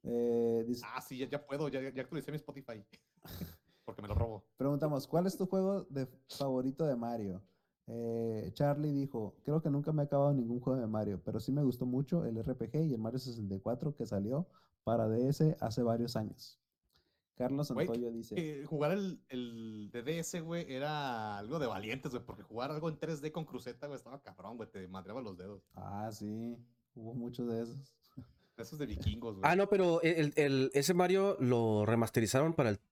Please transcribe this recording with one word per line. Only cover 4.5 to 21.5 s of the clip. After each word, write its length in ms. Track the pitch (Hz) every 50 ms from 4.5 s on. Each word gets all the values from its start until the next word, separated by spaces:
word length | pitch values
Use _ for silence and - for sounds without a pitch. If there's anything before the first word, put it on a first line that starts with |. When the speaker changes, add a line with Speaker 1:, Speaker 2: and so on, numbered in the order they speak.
| _
Speaker 1:
Preguntamos, 500 | _ 131 139 143 143 156 151 147 131 131
"¿Cuál 200 | - - 165 180 190
es 80 | 190
tu 100 | - 190
juego 380 | 185 - 190 190 190 196 196 -
de, 240 | - 147 135 131 127 - - _ _
favorito 560 | - - 143 139 131 127 127 135 135 - 165
de 120 | 151 131
Mario?" 440 | 117 117 120 120 113 107 98 90 92 101 _ _ _ _ _ _ _ _
Eh, 640 | - 117 117 117 117 117 117 113 113 110 110 - 85 104
Charlie 360 | - 147 143 143 147 151 151
dijo, 440 | 143 139 139 139 - 117 107 101 - - _
"Creo 180 | - 151 165
que 80 | 160 160
nunca 220 | 139 143 147 -
me 100 | 156 151
he 40 | 143
acabado 280 | 143 - 139 143 143 143
ningún 260 | 135 120 117 120 123
juego 200 | 120 139 127 131
de 80 | 120 107
Mario, 340 | 107 110 107 104 98 85 -
pero 140 | - - -
sí 140 | - -
me 100 | 135 143
gustó 240 | 147 131 120 123 123
mucho 380 | 127 123 131 143 - - 170 -
el 120 | 113 113
R 180 | 110 110 - 127
P 140 | 123 117 110
G 180 | - 151 160 156
y 60 | 131
el 60 | 110
Mario 200 | 110 113 120 131
sesenta 340 | 123 127 117 117 104 98 98
y 60 | 95
cuatro 340 | - 107 120 127 - 151 147
que 100 | - 117
salió 440 | 107 107 98 98 107 127 147 185 - _ - _ _ _ _
para 240 | _ 110 113 117 113 110
D 200 | 110 117 123 135
S 280 | 147 - 160 156 - -
hace 220 | - 110 107 - 120
varios 320 | 117 113 117 120 117 -
años." 440 | 113 110 101 - - - - - _ _ _ _ _ _ _ _ _ _ _ _ _ _ _ _
Carlos 340 | _ 123 127 135 139 151 -
Speaker 2:
Güey, 160 | 123 123 160
Speaker 1:
Santoyo 240 | 180 117 120 120 117
dice 220 | 117 117 113 - 107
Speaker 2:
que 300 | 175 165 156 151 139 143
jugar 280 | 156 160 147 147 147
el, 300 | 180 208 196 190 156 - _ _
el 640 | 131 123 123 120 117 113 113 110 110 107 104 101
de 100 | - 120
D 160 | 113 135 160 165
S, 200 | 165 - - 175
güey, 320 | 160 160 170 170 160 139
era 640 | 135 131 139 151 151 147 143 135 123 113 107 107 104
algo 220 | 101 104 107